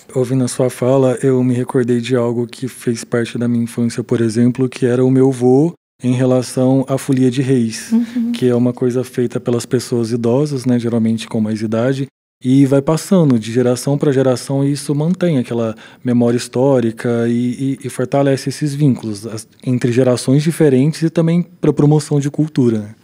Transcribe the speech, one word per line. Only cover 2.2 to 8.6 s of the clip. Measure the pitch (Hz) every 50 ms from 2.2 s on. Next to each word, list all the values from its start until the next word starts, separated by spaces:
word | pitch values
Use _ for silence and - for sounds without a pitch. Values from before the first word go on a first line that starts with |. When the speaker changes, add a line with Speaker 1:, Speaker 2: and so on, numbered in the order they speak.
| 117 120 117 120 120
Speaker 1:
que | 113 - - 135
fez | 120 - - - 123 117 113 -
parte | - - 120 117 - -
da | 120 120
minha | 120 120 117 117
infância, | 117 - 123 120 117 - 127 113
por | - 127 113
exemplo, | 117 113 104 120 120 127 120 135 131 127
que | - - 131
era | 120 120 127 127
o | 127
meu | 131 131 131 135
vô | 135 120 123 127 127 135 156 175 - - _ _ _ _ 123
em | 123 127
relação | 123 131 127 127 127 117 - - 131 127 131 135 135 127
à | - 135
folia | 131 - - 135 127 131 127
de | 120 139
reis, | 131 127 135 123 117 113 113 - - -
Speaker 2:
Uhum. | 226 233 240 226 - 247 226 233
Speaker 1:
que | 233 233 127
é | 123 120
uma | 120